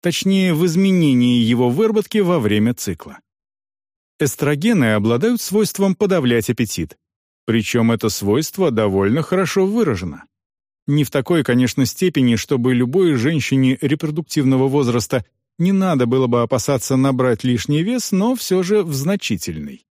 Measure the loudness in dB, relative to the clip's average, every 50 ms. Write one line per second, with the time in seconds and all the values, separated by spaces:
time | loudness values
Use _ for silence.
0 | -2 -2 -4 -2 0 0 2 2 2 2 2 2 0 0 2 2 2 2 2 2
1 | 4 4 4 4 4 4 4 2 2 2 2 2 2 0 2 2 0 2 2 0
2 | -2 0 0 0 2 2 2 2 2 2 2 2 2 0 -2 -4 -6 -8 -8 -10
3 | -12 -20 -20 -20 _ _ _ _ _ _ _ _ _ _ _ _ _ _ _ _
4 | _ _ _ _ -4 -4 -2 -2 -2 -2 -2 0 0 0 2 2 2 2 2 2
5 | 2 0 0 2 0 0 -2 -2 -4 -2 0 0 0 0 0 -2 0 0 0 0
6 | 0 0 0 0 2 2 0 0 0 -2 -2 -2 -2 -4 -2 -6 -8 -8 -10 _
7 | _ _ _ _ _ _ _ _ _ -2 0 0 0 0 0 0 2 2 0 0
8 | -2 -4 -4 -2 -2 0 0 0 0 -4 -4 -2 0 0 2 2 0 0 2 2
9 | 2 2 0 0 -2 -2 -2 -2 -2 0 0 0 0 0 0 0 0 0 -2 -4
10 | -6 -10 -12 -14 -18 _ _ _ _ _ _ _ _ _ _ _ _ -2 0 0
11 | 0 0 -2 -4 -2 0 0 0 2 2 2 2 2 0 0 0 -2 -2 0 -2
12 | -2 -2 0 2 2 2 2 0 0 -2 -2 0 0 0 2 0 0 0 2 2
13 | 2 2 2 2 0 0 0 -2 -2 0 0 2 2 2 0 0 0 -2 -2 -2
14 | -4 -6 -6 -6 -8 _ -2 0 2 2 2 2 2 2 2 2 0 2 0 -2
15 | -2 -2 -4 -4 -4 _ _ _ _ _ _ _ 0 0 2 2 0 0 0 0
16 | 0 0 2 0 0 0 0 0 0 0 -2 -2 0 0 -2 -2 -2 -2 0 0
17 | 2 2 0 0 0 0 0 0 0 -2 -2 -2 0 -2 -2 -2 0 -2 -2 -4
18 | -4 -2 -2 0 0 0 -2 -4 -4 -2 -2 -2 0 0 0 0 0 -2 -4 -4
19 | -2 -2 -4 -4 -2 -4 -6 -4 -6 -8 -10 -10 -10 -12 -14 -18 _ _